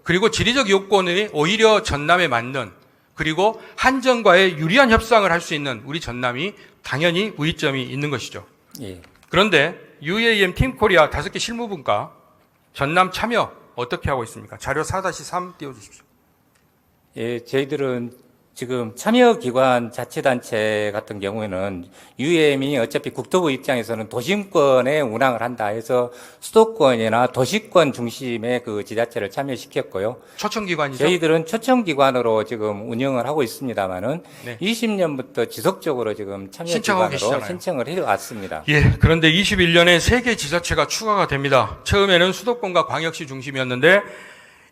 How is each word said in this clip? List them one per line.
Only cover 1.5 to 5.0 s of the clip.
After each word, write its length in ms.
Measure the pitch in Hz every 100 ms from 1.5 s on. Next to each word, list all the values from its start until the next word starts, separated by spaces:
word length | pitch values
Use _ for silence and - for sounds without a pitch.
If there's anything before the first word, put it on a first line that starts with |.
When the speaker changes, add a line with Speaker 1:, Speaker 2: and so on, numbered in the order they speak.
| 214 220 208
Speaker 1:
전남에 440 | - 143 151 180 165
맞는 500 | 117 120 135 104 - _ _ _ -
그리고 420 | 156 160 208 220 - -
한전과의 840 | 262 262 262 233 208 175 190 156
유리한 320 | 160 247 254
협상을 380 | 220